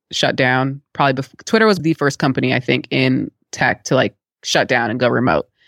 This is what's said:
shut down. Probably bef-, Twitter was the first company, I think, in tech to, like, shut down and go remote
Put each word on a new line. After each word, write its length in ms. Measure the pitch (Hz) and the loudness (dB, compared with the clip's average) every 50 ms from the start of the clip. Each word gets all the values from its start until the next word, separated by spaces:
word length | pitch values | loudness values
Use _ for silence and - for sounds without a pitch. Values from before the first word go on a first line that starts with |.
| _ _ | _ _
shut 260 | - - - - - | -4 -2 0 0 0
down. 440 | 135 135 127 127 131 131 135 135 143 _ _ _ | 2 0 2 2 0 0 -2 -4 -8 _ _ _
Probably 280 | - 147 139 131 131 135 | 0 0 0 0 0 -4
bef-, 220 | - - - - | -8 -12 -18 -8
Twitter 220 | - - 220 220 | -2 2 2 4
was 120 | 220 208 180 | 4 2 2
the 160 | 151 160 160 | 0 -2 0
first 240 | - 147 147 147 - | 0 0 -2 -2 0
company, 360 | - 147 127 139 131 127 127 | -2 0 0 0 0 0 -2
I 60 | 131 | -2
think, 280 | 131 - 135 123 - - | 0 0 -2 -2 -2 -4
in 400 | - 135 131 131 131 127 107 - - _ _ _ - | -2 0 0 2 0 0 -2 -6 -10 _ _ _ -6
tech 320 | - 139 123 107 - _ | -2 -2 -2 -2 -2 _
to, 100 | - 160 | -2 0
like, 200 | 127 120 101 - _ _ _ _ _ _ | 0 0 0 -4 _ _ _ _ _ _
shut 260 | - - 160 - - | -2 0 0 0 0
down 220 | 135 123 117 113 | 0 -2 -2 -2
and 80 | 110 123 | -4 -2
go 80 | 127 120 | 0 0
remote 400 | 123 123 120 127 80 76 - - _ _ _ | 0 0 0 2 0 0 -2 -6 _ _ _